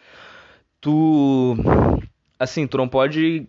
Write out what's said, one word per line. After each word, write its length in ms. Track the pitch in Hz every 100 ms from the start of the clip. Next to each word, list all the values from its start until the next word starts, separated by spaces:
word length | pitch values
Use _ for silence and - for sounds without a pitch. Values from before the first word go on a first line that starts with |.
| _ - - - - _ _ _
Tu, 760 | 147 151 160 151 139 135 127 113 - - 90 90 - _ _ -
assim, 280 | 127 - 135
tu 100 | 135
não 100 | 127
pode 600 | 135 135 151 160 160